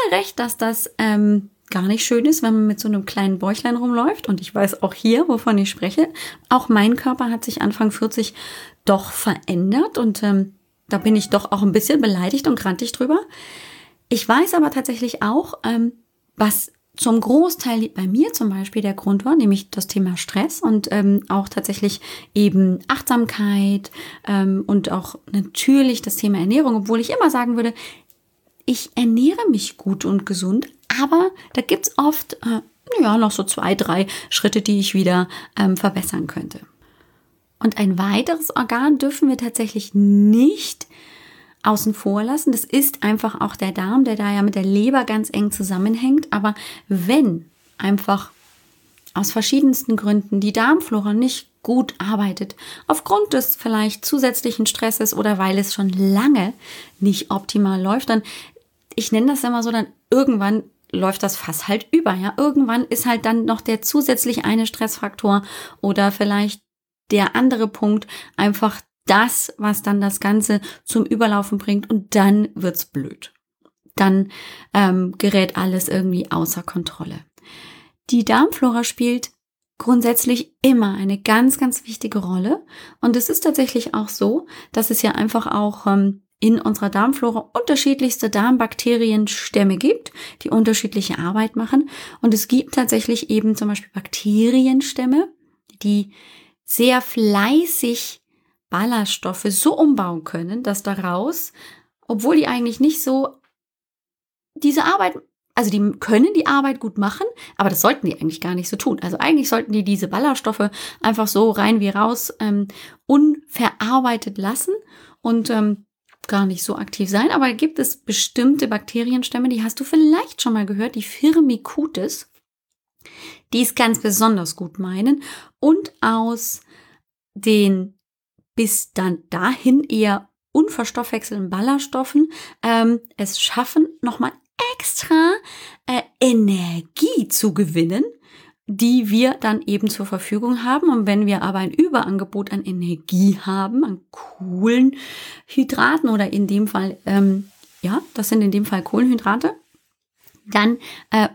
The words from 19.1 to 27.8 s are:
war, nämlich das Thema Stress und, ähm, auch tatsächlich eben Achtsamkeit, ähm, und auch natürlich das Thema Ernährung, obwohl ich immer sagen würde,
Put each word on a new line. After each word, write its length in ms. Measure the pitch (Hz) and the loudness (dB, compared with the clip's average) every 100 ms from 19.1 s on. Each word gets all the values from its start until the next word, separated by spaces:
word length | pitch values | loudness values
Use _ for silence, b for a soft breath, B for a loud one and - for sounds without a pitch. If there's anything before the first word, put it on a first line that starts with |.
| 196 254 | 0 2
war, 100 | 320 | 4
nämlich 360 | 214 196 - | 4 2 -2
das 160 | 196 - | -8 -4
Thema 280 | 202 185 180 | -2 -2 -4
Stress 460 | - 190 311 - | -4 -2 -2 -2
und, 280 | 254 214 - | 0 0 0
ähm, 320 | 208 202 202 - | 0 2 2 0
auch 200 | 190 196 | -4 -2
tatsächlich 520 | - - 196 202 202 B B B 208 | -6 -6 -4 -4 -4 B B B 2
eben 480 | 208 190 190 185 - | 4 4 2 0 -4
Achtsamkeit, 1040 | 269 - 240 226 - 202 202 196 202 196 B B B - | -6 0 0 0 -2 -2 0 0 -2 -6 B B B -4
ähm, 360 | 202 190 190 196 | 0 0 0 0
und 240 | 202 - | 0 0
auch 240 | 185 - - - | -6 -8 -16 -6
natürlich 720 | 202 196 - - 277 262 226 | -4 -4 -2 4 4 4 0
das 140 | 220 - | -6 -4
Thema 200 | 208 196 | 0 0
Ernährung, 380 | 180 269 277 220 | 2 2 2 0
obwohl 240 | 202 226 | 0 -2
ich 100 | 226 | -2
immer 220 | 508 330 | 0 2
sagen 240 | 269 240 233 | 2 0 0
würde, 180 | 233 226 | -2 -4